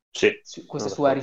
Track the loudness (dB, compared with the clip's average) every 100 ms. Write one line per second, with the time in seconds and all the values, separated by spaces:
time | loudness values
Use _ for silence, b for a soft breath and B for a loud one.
0 | _ 2 2 2 -8 -18 -10 -6 -6 0
1 | 2 2